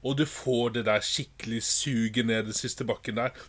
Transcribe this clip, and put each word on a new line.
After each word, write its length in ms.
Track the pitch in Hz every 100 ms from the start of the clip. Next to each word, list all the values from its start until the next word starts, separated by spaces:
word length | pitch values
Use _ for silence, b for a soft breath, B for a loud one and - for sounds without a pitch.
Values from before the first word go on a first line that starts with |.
Og 140 | 127 139
du 80 | 151
får 480 | - 131 120 120
det 80 | 117 110
der 140 | 107
skikkelig 600 | - - - - 110 113
suget 600 | - - - 117 113 117 117
ned 240 | 113 110
i 40 |
siste 300 | 104 123 - 110
bakken 300 | 110 - 110
der. 160 | 123 B